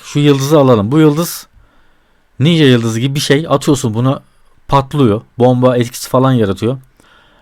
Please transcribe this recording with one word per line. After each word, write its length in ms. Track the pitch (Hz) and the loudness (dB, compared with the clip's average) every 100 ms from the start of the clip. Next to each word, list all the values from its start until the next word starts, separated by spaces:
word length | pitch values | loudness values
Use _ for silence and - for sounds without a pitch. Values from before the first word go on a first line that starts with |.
Şu 140 | - 147 | -8 0
yıldızı 400 | 147 139 135 156 | 2 2 2 2
alalım. 340 | 131 113 104 | 4 2 0
Bu 60 | 151 | 2
yıldız 480 | 156 147 170 - - _ _ _ _ _ _ _ _ - | 2 0 -6 -10 -18 _ _ _ _ _ _ _ _ -2
ninja 240 | 151 165 | 0 4
yıldızı 360 | 139 123 117 113 | 4 2 0 -4
gibi 140 | 135 | -4
bir 60 | 143 | -4
şey. 260 | - 143 165 | -2 -2 0
Atıyorsun, 460 | 139 - 135 120 | -2 -2 -2 -2
buna 280 | 107 131 143 _ _ _ _ - | -2 -2 -4 _ _ _ _ -2
patlıyor. 520 | 135 131 147 120 107 - - | -2 -2 0 0 0 -6 0
Bomba 380 | 123 123 127 123 | 0 2 0 0
etkisi 320 | 120 - - | -4 -8 -4
falan 240 | 127 131 | -2 0
yaratıyor. 460 | 123 98 95 110 135 _ _ _ _ _ _ | 0 0 -2 -4 -6 _ _ _ _ _ _